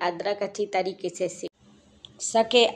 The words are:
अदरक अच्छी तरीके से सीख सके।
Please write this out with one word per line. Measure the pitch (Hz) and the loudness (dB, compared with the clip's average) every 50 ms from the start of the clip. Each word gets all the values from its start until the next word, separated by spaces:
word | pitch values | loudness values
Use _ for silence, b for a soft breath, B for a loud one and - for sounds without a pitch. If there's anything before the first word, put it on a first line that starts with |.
| 180 | -2
अदरक | 180 170 170 175 202 208 202 208 | -2 -2 -2 -2 -4 -2 -2 -4
अच्छी | 196 202 - 208 196 | -6 -4 -4 -4 -2
तरीके | - 185 185 196 180 - - 175 | 0 0 0 0 -4 -6 -8 -8
से | 175 - 185 170 | -4 -4 -4 -4
सीख | 170 - - - - _ _ - - _ _ _ _ _ - - - - - | -4 -8 -12 -14 -14 _ _ -20 -20 _ _ _ _ _ -20 -20 -14 -10 -6
सके। | - - 226 220 226 - 247 233 - - | 0 2 2 2 4 6 6 6 6 6